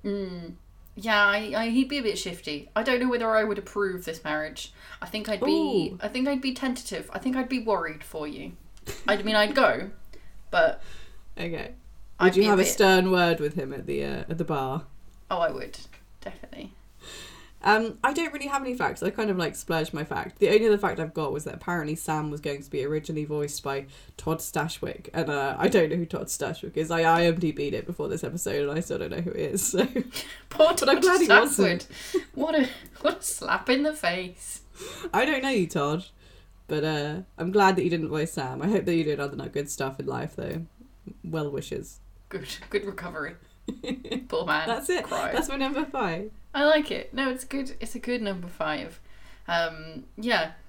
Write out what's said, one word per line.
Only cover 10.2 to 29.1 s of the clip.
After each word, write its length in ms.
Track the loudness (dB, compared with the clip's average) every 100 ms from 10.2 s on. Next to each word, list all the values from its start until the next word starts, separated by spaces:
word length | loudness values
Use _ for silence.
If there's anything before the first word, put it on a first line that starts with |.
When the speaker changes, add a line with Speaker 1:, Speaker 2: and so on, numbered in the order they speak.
| -14 -14 0
Speaker 1:
but 280 | 4 4 4 -8 -8 -10 -14 -14 -8
Speaker 2:
Okay. 320 | -6 -6 -8 -12 -18 -18 -16 4
Speaker 1:
I'd 60 | 6
Speaker 2:
Would 100 | 8
you 80 |
Speaker 1:
be 20 | 6
a 20 |
Speaker 2:
have 80 | 6
a 20 |
Speaker 1:
bit 60 | 4
Speaker 2:
stern 380 | 6 8 8 6
word 280 | 4 4 2
with 160 | 0 -4
him 180 | -6
at 140 | -8 -4
the, 160 | -4 -2
uh, 180 | -4 -6
at 80 | -4
the 60 | -2
bar? 400 | -2 -2 -4 -6 -16 -18 -20 -6
Speaker 1:
Oh, 80 | 0
I 100 | 0
would. 240 | 0 -10 -12 -16 -18 -20 -14
Definitely. 500 | -14 -12 -14 -14 -16 -18 -20 -20 -18 -16 -16 -18 -20 -2
Speaker 2:
Um, 340 | 4 4 4 0
I 100 | 0
don't 180 | 0 -2
really 140 | -4 -2
have 160 | -2
any 140 | -2 -2
facts. 260 | -2 0
I 80 | -4
kind 220 | -2 0
of, 60 | 0
like, 180 | -2 -4
splurged 360 | -2 -2 0
my 120 | -4
fact. 340 | -4 -4 -6 2
The 120 | 6
only 180 | 6 6
other 100 | 4
fact 220 | 2 -2
I've 160 | -4 -4
got 180 | -4
was 120 | -4 -6
that 100 | -10
apparently 400 | -4 -2 -2 -6
Sam 340 | -2 -2 -2
was 100 | -4
going 220 | -4 -6
to 80 | -6
be 160 | -4 -2
originally 400 | -2 -4 -6 -4
voiced 380 | -4 -4 -6
by 240 | -4 -6 -6 -18 -20 -8
Todd 200 | -4 -4
Stashwick. 720 | -2 -2 -2 -4 -8 -8 -8 -4
And, 160 | -2
uh, 240 | 0 -2 2
I 100 | 4
don't 220 | 4 4
know 60 | 0
who 100 | -2
Todd 220 | -4 -6
Stashwick 500 | -4 -4 -6 -6 -4
is. 140 | 0
I 100 | 2
I 220 | 6 6
M 160 | 6 4
D 120 | 0
B'd 220 | 0 -2
it 140 | -4 -6
before 200 | -6 -4
this 160 | -4
episode, 460 | -4 -4 -2 -2 0
and 80 | -2
I 40 |
still 180 | -2 -4
don't 100 |
know 120 | -4